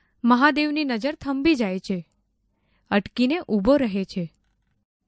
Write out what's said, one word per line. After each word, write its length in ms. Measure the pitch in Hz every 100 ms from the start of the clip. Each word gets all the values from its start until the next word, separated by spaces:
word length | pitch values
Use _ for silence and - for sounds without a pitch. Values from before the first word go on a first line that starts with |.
| _ _
મહાદેવની 600 | 233 240 285 294 302 302
નજર 300 | 285 226 262
થંભી 400 | 311 277 269 294
જાય 240 | 277 208 185
છે. 300 | - 185 - _ _ _ _ _ _ _ -
અટકીને 480 | 202 - - 254 349
ઊભો 380 | - 208 196 285
રહે 280 | 240 196
છે. 280 | 190 - 170 _ _ _ _ _ _ _